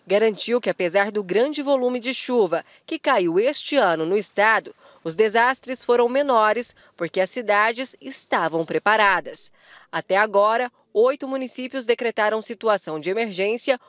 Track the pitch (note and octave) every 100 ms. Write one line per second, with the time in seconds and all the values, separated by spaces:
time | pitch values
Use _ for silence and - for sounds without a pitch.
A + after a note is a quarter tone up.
0 | F3 G3+ A3+ G3 - A#3+ G#3 F3 F3 G3
1 | G3+ G#3 F#3 F#3+ C#4 D4 C#4 C4+ B3 B3
2 | A#3 B3 - B3 F#3 D#3+ - _ - D#4
3 | D4 A#3+ F3 F3 B3 D4 - C#4+ G3 D#3+
4 | D#3+ G#3 - - G#3+ G#3 D3 - - -
5 | E3 D#3+ A3 A3+ B3 C4 A#3+ C4 - A#3+
6 | A#3+ C4 C#4+ A#3 G#3+ A3+ A#3+ - _ -
7 | E3 F#3+ F#3 B3 G#3 G#3 A3 A#3 C4 -
8 | C4 - - A3 D#3+ E3 D#3+ D#3+ G3+ G#3+
9 | G3+ F3 C3+ - - _ _ - _ E3
10 | - F#3+ A3 G3+ G#3 A#3 B3 - _ G3+
11 | B3 C#4+ C4 C4+ B3+ - B3+ C4+ A3+ A#3
12 | A#3 A3 G#3+ A3 G#3+ A3+ A3 G3+ - D#3
13 | D#3 G#3 A3+ F3+ G3+ A#3 - B3